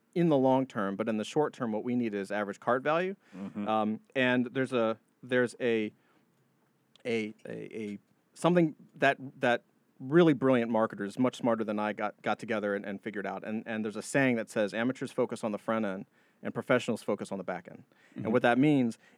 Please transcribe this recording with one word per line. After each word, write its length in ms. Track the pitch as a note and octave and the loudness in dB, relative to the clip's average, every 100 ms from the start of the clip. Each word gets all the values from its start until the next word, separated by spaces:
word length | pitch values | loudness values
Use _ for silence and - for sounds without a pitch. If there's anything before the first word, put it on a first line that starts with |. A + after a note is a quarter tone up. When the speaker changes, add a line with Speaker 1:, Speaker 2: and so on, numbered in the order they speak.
| _ | _
Speaker 1:
in 140 | F3 E3+ | 0 4
the 80 | C#3+ | 4
long 300 | C3 C3 C3 | 4 2 0
term, 280 | A#2+ G2 G2 | -2 -4 -2
but 120 | A2 | -2
in 80 | G#2+ | -4
the 80 | |
short 300 | G#2 D3+ D3 | -2 -2 -2
term, 180 | - A#2+ | -2 -4
what 120 | G#2+ | -4
we 100 | A#2+ B2 | -2 -2
need 160 | A#2 | -2
is 160 | G2+ F#2+ | -4 -4
average 300 | G2+ G2+ G2 | -4 -4 -4
cart 220 | - B2+ | 0 0
value. 320 | C#3+ D#3+ F#3 G3 _ F#2 | 2 0 -2 -8 _ -14
Speaker 2:
Mm-hmm. 320 | F#2+ G#2 G#2 | -10 -6 -2
Speaker 1:
Um, 320 | A2 G#2+ A2 _ | 0 0 -2 _
and 340 | C3+ B2+ B2+ A#2+ | 0 2 2 0
there's 200 | C3 C3 | -2 -2
a, 240 | B2+ A2+ A2 _ _ | 0 0 -2 _ _
there's 320 | B2+ B2+ A#2+ - | -2 0 0 0
a, 320 | B2 A2+ G#2+ - _ _ _ _ _ _ _ _ _ _ | -2 0 -2 -8 _ _ _ _ _ _ _ _ _ _
a, 300 | B2+ A#2 G#2+ - - | -4 -2 -4 -8 -12
a, 60 | |
a, 460 | A2 - A2 G#2 G#2 _ _ _ | -12 -10 -10 -8 -10 _ _ _
something 400 | - E3 F3 D#3+ - - - | -2 4 4 4 0 -16 0
that, 200 | C#3 C3+ C3+ C#3 | 0 0 -6 -2
that 220 | B2+ A#2+ _ _ _ - | 0 0 _ _ _ -14
really 360 | C3 D#3+ E3 | 2 6 6
brilliant 360 | C3 C3 B2+ A#2 | 6 4 4 4
marketers, 480 | A2 A2 G2+ G2+ - | 2 2 0 -6 0
much 180 | B2+ - | 0 2
smarter 280 | B2 A2+ | 0 0
than 140 | G#2+ G#2+ | 0 -2
I, 140 | G#2+ | -2
got, 280 | G#2 G#2+ - | -2 -6 -4
got 160 | - G#2 | -2 -2
together 360 | A2 A2 G2+ | -2 -2 0
and, 100 | G2+ | -2
and 160 | G2+ G2 | -4 -8
figured 260 | A#2 G#2 F#2+ | -8 -6 -6
out. 180 | F#2+ - | -6 -6
And, 160 | A2 A2+ | -6 -6
and 180 | A2 | -6
there's 120 | G#2+ G#2+ | -6 -6
a 60 | |
saying 340 | - C#3 C3+ A#2 | -2 2 2 0
that 140 | G#2+ | -2
says, 240 | - G2+ | -2 -2
"Amateurs 380 | G#2 A#2+ C3 B2+ | 0 -2 -2 -6
focus 300 | - A#2+ A#2 | -2 -2 -2
on 80 | A2+ | -6
the 60 | G2+ | -6
front 280 | - A2+ G#2+ | -4 -2 -2
end 180 | F#2+ - _ _ _ | -6 -10 _ _ _
and 100 | G#2 | -10
professionals 500 | A#2 - B2+ - A2 | -8 0 0 0 -6
focus 300 | - G#2 G2+ | -4 -6 -4
on 60 | G2 | -8
the 60 | |
back 240 | F#2 F2 - | -8 -10 -10
end." 140 | - - _ _ | -20 -20 _ _
Speaker 3:
Mm-hmm. 140 | - | -8
Speaker 1:
And 80 | G#2+ | 0
what 100 | A#2+ | 2
that 160 | A#2+ A#2+ | 4 4
means 400 | D3+ C#3+ A#2+ - _ | 4 4 2 -2 _